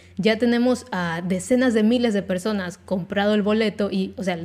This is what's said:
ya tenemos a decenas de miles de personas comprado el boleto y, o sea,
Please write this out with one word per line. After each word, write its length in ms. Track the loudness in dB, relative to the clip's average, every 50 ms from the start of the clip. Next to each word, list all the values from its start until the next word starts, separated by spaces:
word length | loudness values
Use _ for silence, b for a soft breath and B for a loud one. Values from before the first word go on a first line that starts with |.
| B B B
ya 220 | 0 2 2 2 2
tenemos 480 | 2 2 2 2 2 2 0 0 -4 -6 -6
a 300 | -4 -4 -4 -4 -4 -4
decenas 480 | -4 -4 -4 0 0 2 2 4 2 4
de 80 | 4 4
miles 320 | 4 4 2 2 2 0
de 80 | 0 -2
personas 560 | -2 -4 -2 -2 -2 -2 -2 -4 -6 -8 -12
comprado 560 | -8 -6 -4 -4 -4 -4 -2 0 2 2 2
el 80 | 2 2
boleto 460 | 2 2 2 2 0 0 -2 -4 -2
y, 240 | 0 -2 -2 -2 -4
o 60 | -6 -4
sea, 160 | -4 -4 -4